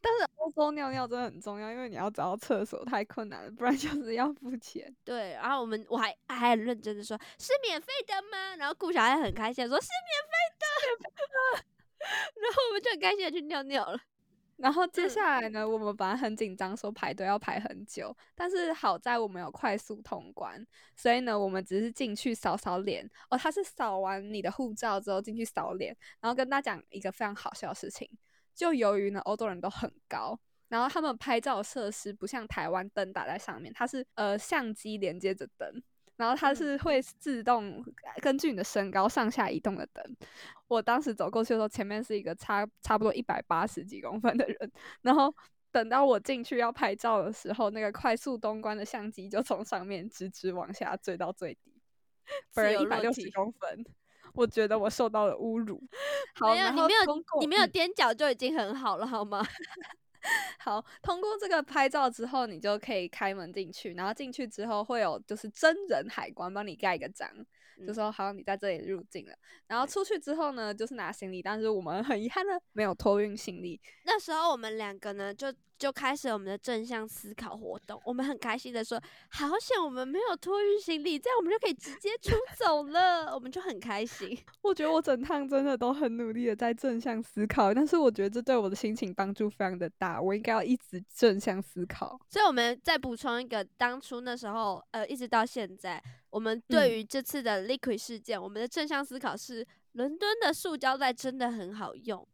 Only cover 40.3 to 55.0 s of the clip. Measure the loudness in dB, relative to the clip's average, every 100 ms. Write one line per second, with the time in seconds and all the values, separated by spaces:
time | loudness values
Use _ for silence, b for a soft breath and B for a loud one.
40.3 | B B B _ 2 4 2 2 0 0
41.3 | 2 4 4 2 0 -2 -2 -2 -2 -2
42.3 | -6 0 0 0 _ 2 4 4 2 -2
43.3 | -2 2 2 2 -4 -10 -10 -6 0 2
44.3 | 2 0 -2 -8 -10 B B 4 6 6
45.3 | 2 B _ _ 0 4 6 6 6 4
46.3 | -4 0 2 0 2 0 2 2 2 2
47.3 | -4 -6 0 0 0 -4 0 0 0 0
48.3 | -2 -2 -2 -4 -4 -6 -6 -8 -10 -2
49.3 | -2 0 -2 -2 -6 -4 -6 -8 -8 -10
50.3 | -4 -4 -4 -6 -4 -4 -4 -4 -4 -4
51.3 | -4 -10 -10 _ _ _ _ _ _ -12
52.3 | -12 B 2 4 4 2 2 2 0 -4
53.3 | -2 -2 -2 -8 -8 -14 -18 B B B
54.3 | 0 2 4 2 4 2 2